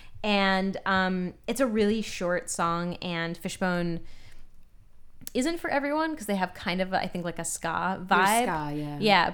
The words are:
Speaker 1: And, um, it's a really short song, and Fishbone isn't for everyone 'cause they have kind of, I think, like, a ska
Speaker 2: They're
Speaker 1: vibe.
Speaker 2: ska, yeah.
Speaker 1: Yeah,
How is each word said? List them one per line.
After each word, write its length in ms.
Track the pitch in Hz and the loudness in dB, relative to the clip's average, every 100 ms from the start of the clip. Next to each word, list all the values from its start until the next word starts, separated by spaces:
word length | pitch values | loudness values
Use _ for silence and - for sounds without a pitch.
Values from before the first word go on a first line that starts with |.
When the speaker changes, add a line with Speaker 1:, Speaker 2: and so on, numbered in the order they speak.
| - - | -16 -6
Speaker 1:
And, 520 | 214 202 196 190 190 190 - | 0 2 4 4 0 -2 0
um, 480 | 190 185 185 180 - - | 2 2 0 -2 -4 -6
it's 140 | 233 | 0
a 60 | 262 | 2
really 340 | 220 208 220 | 4 2 2
short 480 | 214 - 175 180 - | -2 -4 -2 -2 -2
song, 460 | - 170 170 175 - | -2 0 0 -2 -4
and 420 | 180 170 165 170 | -4 -4 -4 -4
Fishbone 640 | 185 - 185 175 175 170 - - - - - - - - - - - - - | -8 -2 0 2 0 -2 -6 -12 -12 -12 -14 -16 -20 -20 -20 -18 -18 -14 -4
isn't 260 | - 277 339 | 0 0 -2
for 80 | 339 | -2
everyone 440 | 277 285 302 320 302 | 0 0 0 0 -2
'cause 100 | 214 | -2
they 100 | 196 | 0
have 180 | 180 | -2
kind 280 | - - 185 | -2 -4 -2
of, 120 | 185 | 0
I 140 | 190 180 | 0 -2
think, 160 | 180 | -4
like, 160 | 170 170 | -4 -4
a 60 | 165 | -6
ska 520 | - 165 170 175 190 | -4 -4 -2 -2 -2
Speaker 2:
They're 160 | 185 180 | 4 6
Speaker 1:
vibe. 260 | 196 226 | 6 6
Speaker 2:
ska, 320 | 240 160 147 147 | 4 0 -2 -4
yeah. 220 | 147 147 | -4 0
Speaker 1:
Yeah, 340 | 208 190 170 | 6 6 4